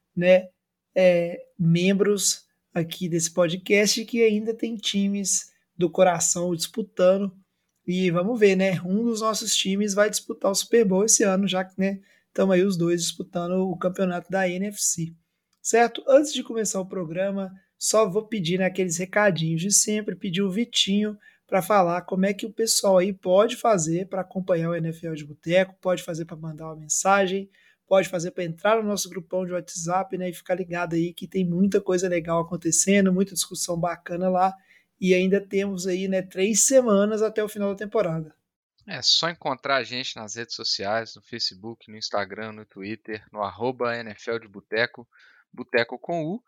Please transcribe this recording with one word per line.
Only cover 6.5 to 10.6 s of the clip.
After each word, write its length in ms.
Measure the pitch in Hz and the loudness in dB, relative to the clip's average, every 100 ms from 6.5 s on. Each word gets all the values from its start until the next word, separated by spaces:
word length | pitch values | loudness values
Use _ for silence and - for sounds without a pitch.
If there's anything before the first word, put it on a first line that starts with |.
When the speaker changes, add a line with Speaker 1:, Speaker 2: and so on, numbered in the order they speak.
Speaker 1:
disputando. 800 | 170 - - 202 - 185 196 202 - _ _ _ _ - | -4 -4 -6 -8 2 4 4 0 -8 _ _ _ _ -6
E 240 | 180 185 | 0 0
vamos 280 | 170 190 247 | 0 0 4
ver, 160 | 208 | 4
né, 280 | 190 190 175 | 6 2 0
um 200 | 180 202 | -2 0
dos 200 | 240 220 | 0 -2
nossos 340 | 220 208 214 - | -2 -2 -2 -2
times 380 | 190 196 208 | 0 0 0
vai 160 | 196 214 | 2 2
disputar 400 | - - - 196 | 0 -8 -4 -2
o 40 | |
Super 300 | 196 | -2